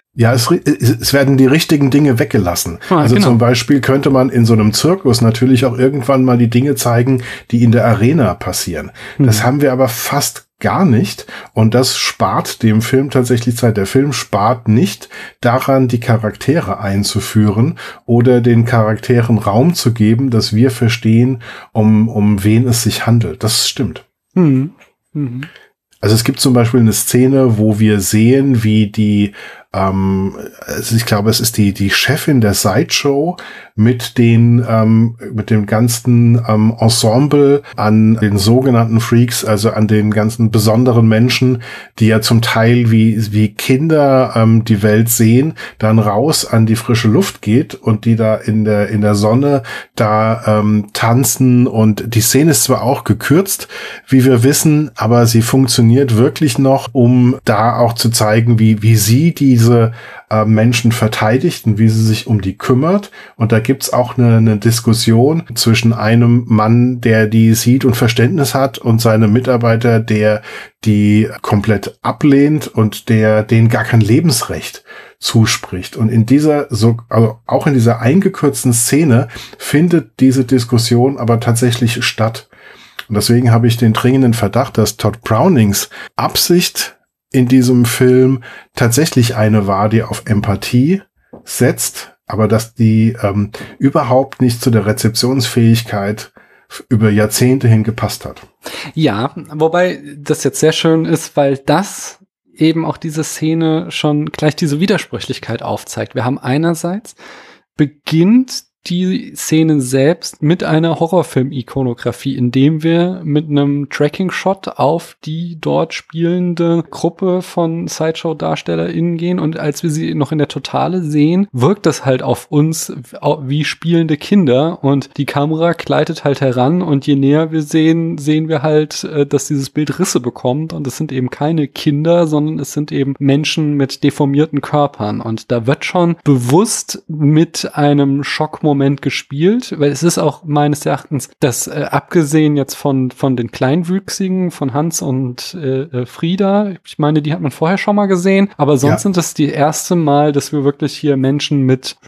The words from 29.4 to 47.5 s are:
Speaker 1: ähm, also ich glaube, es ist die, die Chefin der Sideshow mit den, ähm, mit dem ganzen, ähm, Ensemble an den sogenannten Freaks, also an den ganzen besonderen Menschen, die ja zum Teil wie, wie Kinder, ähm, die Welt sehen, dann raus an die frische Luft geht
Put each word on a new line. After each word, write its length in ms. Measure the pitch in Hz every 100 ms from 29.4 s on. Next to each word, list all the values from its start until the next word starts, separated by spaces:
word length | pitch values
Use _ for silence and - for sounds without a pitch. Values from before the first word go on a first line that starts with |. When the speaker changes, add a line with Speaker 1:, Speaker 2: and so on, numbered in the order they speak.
| - - _
Speaker 1:
ähm, 640 | 98 95 95 95 95 95 - - -
also 360 | - 76 110 113
ich 80 |
glaube, 260 | - 104 107
es 100 | 110
ist 180 | 117 -
die, 160 | 101
die 160 | 98 98
Chefin 500 | - - 151 - 135
der 140 | 107
Sideshow 800 | 95 104 98 - - 143 139 165 175 - - - -
mit 420 | 110 120 - -
den, 460 | 117 117 117 120 117
ähm, 480 | 113 110 113 113 117 -
mit 180 | 110 104
dem 160 | 110 104
ganzen, 760 | 110 120 120 127 120 120 117 117
ähm, 300 | 107 110 110
Ensemble 840 | 117 113 117 120 143 147 139 143 -
an 420 | - 107 110 110 113
den 180 | 107 101
sogenannten 640 | 98 120 131 120 113 113
Freaks, 440 | 113 117 120 -
also 260 | - 104 110
an 180 | - 107
den 240 | 107 104
ganzen 400 | 107 107 113 113
besonderen 560 | 113 104 110 127 117 113
Menschen, 520 | 110 123 - 127 123 - - - -
die 80 | 110
ja 140 | 110
zum 200 | 110 117
Teil 520 | 113 117 113 120 117
wie, 400 | 113 110 110 104
wie 200 | 104 104
Kinder, 840 | - - 131 160 156 139 131 120 117
ähm, 280 | 113 113
die 200 | 113 107
Welt 240 | 107 107 117
sehen, 460 | - 110 120 156 - - -
dann 180 | 110 110
raus 460 | 107 101 143 156
an 220 | - 117 110
die 100 | 113
frische 320 | - 117 113
Luft 340 | 123 196 -
geht 320 | -